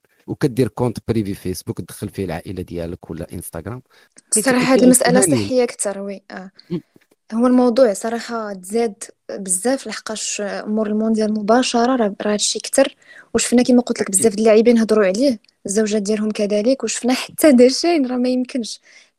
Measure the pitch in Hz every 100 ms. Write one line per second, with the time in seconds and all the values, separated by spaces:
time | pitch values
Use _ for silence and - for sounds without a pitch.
0 | _ _ - - 147 117 117 - 123 -
1 | - 110 98 95 92 92 - 107 87 -
2 | 104 - 92 80 - 92 87 85 85 87
3 | - 80 82 90 - 82 87 123 - _
4 | _ _ _ 214 262 247 254 269 254 254
5 | 240 254 349 254 202 254 240 - 202 196
6 | 202 196 - 196 190 - _ 165 - _
7 | _ _ _ 220 247 247 247 226 247 190
8 | 226 233 226 233 214 196 180 226 233 202
9 | - _ - - 190 - 240 269 220 202
10 | - 214 - - 202 190 208 214 214 214
11 | 220 220 214 214 202 240 254 240 240 262
12 | 208 202 208 208 - 220 - - 277 -
13 | _ - - 226 - 240 247 247 240 233
14 | 202 196 226 202 220 214 233 233 226 220
15 | 190 190 285 226 - _ 220 196 214 214
16 | 196 214 214 208 202 208 220 269 220 -
17 | 240 254 - - 320 247 247 262 339 339
18 | 247 254 247 254 247 262 214 - _ _
19 | _